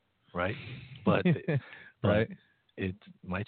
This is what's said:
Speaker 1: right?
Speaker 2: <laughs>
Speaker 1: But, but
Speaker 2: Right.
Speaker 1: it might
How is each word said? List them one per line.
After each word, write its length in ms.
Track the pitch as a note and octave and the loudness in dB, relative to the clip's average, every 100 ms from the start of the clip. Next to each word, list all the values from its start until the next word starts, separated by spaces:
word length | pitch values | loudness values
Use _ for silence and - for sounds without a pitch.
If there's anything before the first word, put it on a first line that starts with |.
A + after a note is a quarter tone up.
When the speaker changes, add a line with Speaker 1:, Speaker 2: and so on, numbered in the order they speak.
| _ _ _ | _ _ _
Speaker 1:
right? 240 | F2 F2+ A2 | -4 -2 -4
Speaker 2:
<laughs> 40 | - - - - | -10 -14 -16 -4
Speaker 1:
But, 220 | - G2 F3+ D3+ - C#3+ - - - _ | 0 2 4 2 2 -2 -4 -14 -20 _
but 60 | G#2 | 2
Speaker 2:
Right. 200 | G#2 A2+ F#3 _ _ _ - | 4 2 -4 _ _ _ -6
Speaker 1:
it 160 | F#2+ F#2 - - F#2 | -6 -6 -14 -16 -8
might 200 | F2+ | -6